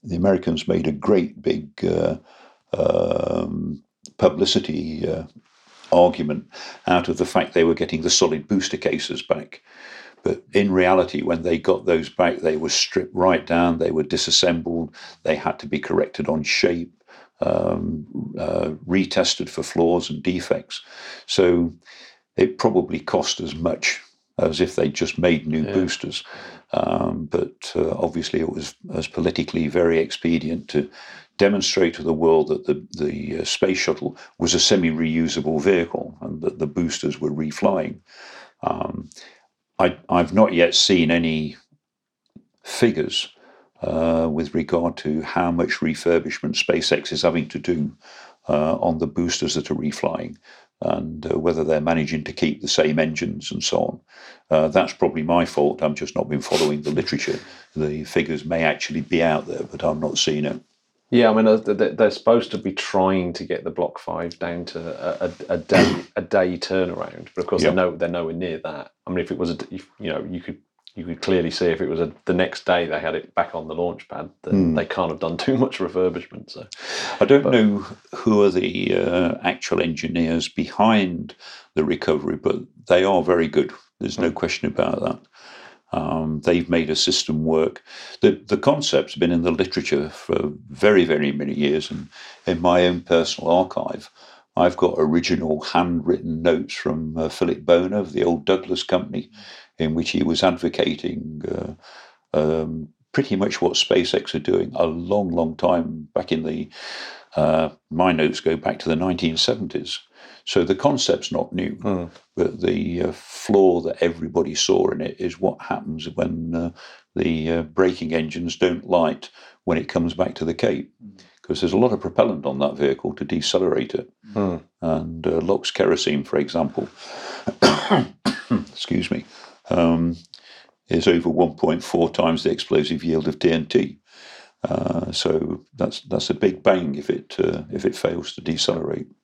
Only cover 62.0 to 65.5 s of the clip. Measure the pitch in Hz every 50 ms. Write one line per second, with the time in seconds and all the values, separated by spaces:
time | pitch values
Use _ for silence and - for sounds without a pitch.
62 | 113 104 - - - - 117 120 - - - 95 - 98 95 - - - - 98
63 | 92 95 95 95 90 90 87 - 90 - 90 - - 87 80 - 85 - - -
64 | - - 85 82 85 85 82 - - 87 85 87 87 - - 87 82 85 80 -
65 | - 87 - - 92 87 85 - - -